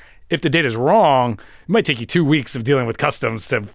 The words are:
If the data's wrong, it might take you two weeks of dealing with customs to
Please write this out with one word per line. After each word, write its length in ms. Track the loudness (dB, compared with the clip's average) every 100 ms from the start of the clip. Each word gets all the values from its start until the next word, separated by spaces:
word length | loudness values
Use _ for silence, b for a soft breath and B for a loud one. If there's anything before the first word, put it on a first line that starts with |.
| B B -6
If 100 | -4
the 80 | 0
data's 260 | 0 0
wrong, 600 | 0 2 4 4 4 2
it 340 | -4 -12 -20 -2
might 160 | 0
take 160 | 0 -4
you 60 | -2
two 180 | 0
weeks 320 | 2 2 0 -4
of 80 |
dealing 220 | 0 0 0
with 100 | -2
customs 500 | -2 -2 -4 -4 -4
to 160 | -4 -4